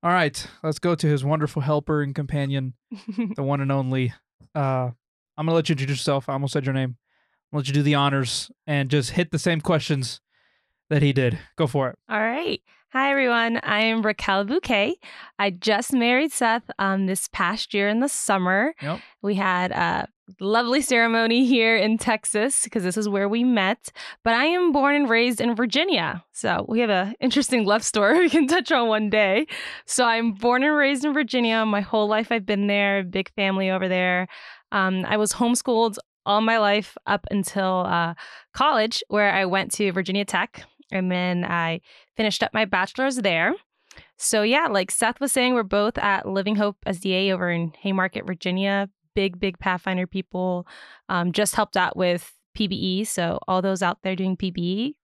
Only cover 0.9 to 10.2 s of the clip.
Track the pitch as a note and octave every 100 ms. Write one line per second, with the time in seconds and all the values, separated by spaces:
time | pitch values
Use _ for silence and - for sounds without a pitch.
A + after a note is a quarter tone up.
0.9 | E3 D#3 D3 C3+ D#3 D3+ - C3+ D3+ C#3+
1.9 | D3+ C#3+ C#3 C#3+ D3 C#3 C#3 C3 B2 _
2.9 | G#3 - G3 A3+ - C3+ C#3 C3+ C#3 C3
3.9 | C3 B2+ - _ _ - D#3 C#3 C3 B2
4.9 | A#2+ _ _ _ - D#3 E3 D#3+ D3+ C3+
5.9 | C3+ - C#3 C3 C#3 C#3 D3+ C3+ C3+ C3
6.9 | B2 _ _ _ _ _ D3+ C3 C#3+ C#3+
7.9 | D3 C#3+ C#3 B2+ - - - - D3 C3+
8.9 | D3 B2+ - F3 D#3+ - E3 - E3 -
9.9 | D3 B2 -